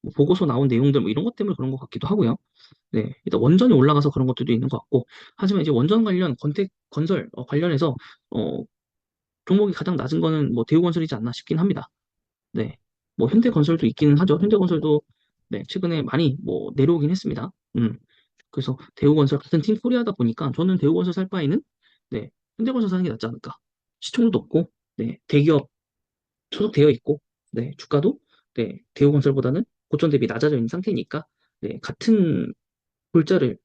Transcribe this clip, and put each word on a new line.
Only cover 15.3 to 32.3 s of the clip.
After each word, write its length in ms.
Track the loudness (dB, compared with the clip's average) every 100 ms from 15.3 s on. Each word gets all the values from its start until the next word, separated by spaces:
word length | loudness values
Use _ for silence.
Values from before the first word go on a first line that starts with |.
| _ _
네, 160 | -10 -8
최근에 320 | -6 -4 -2
많이 340 | -2 0 0 0
뭐 280 | -6 -6 -6 0
내려오긴 340 | 2 2 0
했습니다. 420 | -2 -4 -6 -8 _ _ -2
음, 200 | -2 -4 _ _ _ _ _
그래서 260 | -8 -6 -8 -10 0
대우건설 440 | 2 4 2 0
같은 220 | 0 -2
팀 160 | 0 -2
코리아다 320 | 0 -2 -2
보니까 380 | -2 -2 -2 -6 -2
저는 220 | 0 2
대우건설 340 | 2 2 0
살 140 | -2 -4
바에는, 340 | -2 -2 -2 -4 _ _ _ _
네, 180 | -10 -10 _ _ _
현대건설 320 | -4 -2 -2
사는 140 | -2
게 60 | -2
낫지 160 | -4 -8
않을까. 320 | -10 -14 -18 _ _ _ _
시총도 380 | -8 0 2 0
높고, 340 | -2 -4 -4 _ _ -8
네, 220 | -8 -8 _
대기업 400 | 2 4 2 0 _ _ _ _ _ _ _ _
소속되어 380 | -4 -4 4 4
있고, 280 | 4 -2 -4 _ _ _
네, 220 | -8 -8 -12
주가도, 420 | -2 0 0 -2 _ _ _
네, 260 | -8 -8 -8 _
대우건설보다는 720 | 2 4 4 2 2 0 -2 -4 _ _
고점 200 | -2 0
대비 160 | 2 0
낮아져 280 | 0 0 0
있는 120 | -2
상태니까, 580 | -4 -4 -4 -6 -10 -12 _ _ _
네, 180 | -12 -12
같은 720 | -14 -8 0 2 2